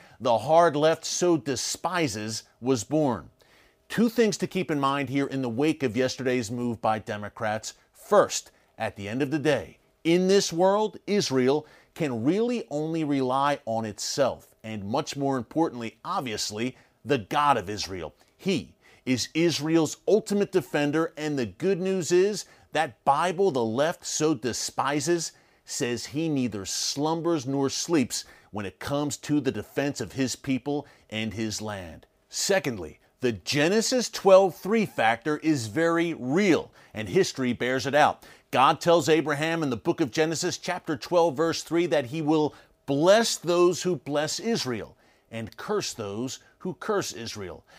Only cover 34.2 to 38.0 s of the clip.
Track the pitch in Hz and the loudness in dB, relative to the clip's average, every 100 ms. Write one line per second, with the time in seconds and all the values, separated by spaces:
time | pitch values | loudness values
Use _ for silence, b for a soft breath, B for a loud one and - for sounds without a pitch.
34.2 | 196 190 196 - 185 226 190 - 113 117 | 8 8 8 0 -2 0 0 2 2 2
35.2 | 156 151 156 147 110 110 165 165 170 156 | 0 -2 0 0 0 0 2 2 0 -2
36.2 | 123 156 208 123 - b b 104 104 170 | -2 2 4 4 0 b b -10 -2 0
37.2 | 180 - 127 120 123 131 135 143 | 0 0 -2 0 0 0 0 4